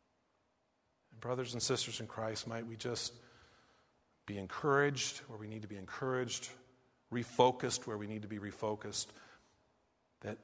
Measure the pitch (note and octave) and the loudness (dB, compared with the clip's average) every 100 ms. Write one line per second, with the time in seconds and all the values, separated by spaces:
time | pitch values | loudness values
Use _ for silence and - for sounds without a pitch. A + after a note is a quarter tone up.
0 | _ _ _ _ _ _ _ _ _ _ | _ _ _ _ _ _ _ _ _ _
1 | _ A2+ A#2+ B2+ A#2+ A#2+ - B2 - A2+ | _ -8 -2 -2 -2 0 2 2 0 -4
2 | A2 - A2 G#2+ A#2 A#2 A#2 A2 B2+ A2+ | -6 -4 -4 -4 -4 -6 -6 -6 -4 -2
3 | - - - - - - - - _ _ | -4 -6 -18 -20 -20 -20 -20 -20 _ _
4 | _ _ - G2+ F#2+ - D3+ C#3 C#3+ C3 | _ _ -8 -6 -6 0 4 6 6 2
5 | - - - A2 G#2+ A2 G#2 G2+ F#2 - | -2 -4 -10 -10 -8 -8 -8 -10 -10 -4
6 | C3 B2+ A#2+ - - - - - _ _ | 0 0 0 -4 -6 -12 -20 -20 _ _
7 | _ A#2+ A2+ - B2+ B2+ B2+ - - G#2+ | _ -4 2 8 10 8 0 0 -2 -4
8 | G#2 G#2+ G#2 G#2+ G2+ - G#2+ G#2 G#2 G2 | -2 -4 -4 -4 -6 -2 0 0 -2 -4
9 | - - - - - _ _ _ _ _ | -4 -8 -20 -20 -20 _ _ _ _ _
10 | _ _ G#2 A2+ | _ _ -8 -8